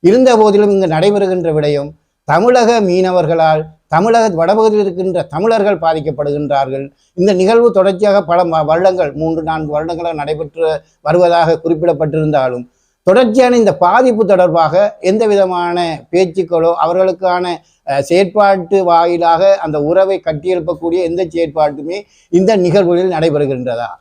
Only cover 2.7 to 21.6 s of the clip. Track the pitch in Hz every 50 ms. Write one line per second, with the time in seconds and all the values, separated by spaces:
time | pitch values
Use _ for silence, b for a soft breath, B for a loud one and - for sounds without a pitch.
2.7 | 240 233 208 185 175 180 185 185 180 180 170 151 170 165 160 160 156 156 156 156
3.7 | - _ _ _ - 160 185 226 226 233 226 220 185 160 165 170 202 214 220 220
4.7 | 214 214 202 196 170 180 185 190 185 175 - - - 156 190 226 226 - - 208
5.7 | 202 165 160 165 160 160 147 156 143 123 147 143 143 147 147 139 143 139 139 131
6.7 | 131 135 139 139 _ _ _ _ _ - 175 196 202 180 185 190 226 233 240 233
7.7 | 202 196 190 196 196 180 208 208 196 202 185 151 170 175 185 170 160 160 156 147
8.7 | 156 170 185 190 185 180 175 147 139 147 156 160 165 160 160 156 160 160 156 151
9.7 | 147 147 156 165 175 160 170 170 165 151 143 143 156 151 165 147 _ 165 165 156
10.7 | 156 143 - _ _ _ _ 147 160 170 180 175 170 170 165 160 165 160 165 165
11.7 | 165 156 165 175 165 143 160 151 143 156 156 151 151 143 131 127 123 123 123 _
12.7 | _ _ _ _ _ _ _ - 185 240 262 233 214 254 254 247 247 240 226 202
13.7 | 165 - - 226 - 254 262 262 233 208 220 180 202 175 180 180 160 170 165 151
14.7 | 147 180 202 202 - - - 180 190 220 226 214 208 202 196 185 180 175 175 175
15.7 | 175 175 175 170 160 147 - _ - 175 190 180 160 190 180 160 175 165 160 165
16.7 | 170 165 151 160 175 185 190 190 180 180 190 185 180 180 180 180 175 156 _ _
17.7 | _ _ _ - 139 139 139 - 170 180 196 185 196 214 202 202 196 190 180 170
18.7 | 202 196 190 175 170 165 170 170 175 170 165 170 170 165 185 196 196 196 165 160
19.7 | 151 151 147 151 170 185 190 190 196 180 - 170 160 147 147 180 185 180 160 160
20.7 | 175 147 160 170 165 180 180 165 170 175 190 165 160 170 170 156 143 160